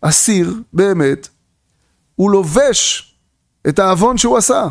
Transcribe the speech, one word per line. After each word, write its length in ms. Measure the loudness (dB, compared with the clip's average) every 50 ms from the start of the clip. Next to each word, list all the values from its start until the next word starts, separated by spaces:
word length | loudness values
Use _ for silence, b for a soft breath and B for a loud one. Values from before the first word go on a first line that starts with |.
אסיר, 520 | -2 0 0 0 0 0 0 0 0 -2 -4 -10 -12 _ -2
באמת, 540 | 0 0 0 2 0 0 0 0 -2 -8 -20 _ _ _ _ _ _ _ _ _ _ _ _ _ _ _ _ _
הוא 160 | -2 0 2
לובש 800 | 2 2 0 2 0 2 2 2 0 -2 -2 -4 -4 -6 -10 _ _ _ _ _ _ _ _ _ _ _ _ -2
את 120 | 0 0
העוון 380 | 2 2 2 2 2 0 0 0
שהוא 200 | 0 0 0 0
עשה. 300 | 2 0 0 0 -2 -4